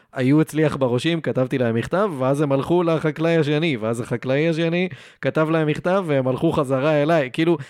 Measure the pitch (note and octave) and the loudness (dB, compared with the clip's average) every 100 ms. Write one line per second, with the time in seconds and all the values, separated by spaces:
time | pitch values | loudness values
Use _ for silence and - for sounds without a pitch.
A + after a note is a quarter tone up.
0 | _ - B2+ D3+ D#3 D3 D3+ C#3 C3 A#2+ | _ -2 2 4 2 0 0 0 0 0
1 | D#3+ E3+ C3+ A#2+ B2+ C3+ A#2+ A2+ A#2 F3 | 0 -2 -2 -2 0 0 0 0 -2 -2
2 | G#3 C#3 C3 C#3 D3 C#3 C3 E3+ E3 D#3 | -2 0 0 0 0 0 2 2 2 0
3 | D#3 D3+ D#3+ E3 D3 D3 E3+ A#2+ A2 A#2 | -2 -2 0 2 2 0 0 -2 -2 -4
4 | A2+ B2 B2+ C#3 E3 D#3+ E3 E3+ F#3 C3 | -4 -4 -2 0 0 0 0 0 -2 -6
5 | - - C3+ D#3 D#3 D#3+ D3+ D3 F3+ F#3+ | -20 -8 -4 0 0 2 0 -2 0 -2
6 | E3+ C3+ B2+ B2 E3 D#3+ C3 C3 D3+ D3+ | 0 0 0 0 0 0 0 0 0 2
7 | C#3+ E3 B2+ D#3 E3 D#3 | 2 2 0 0 0 0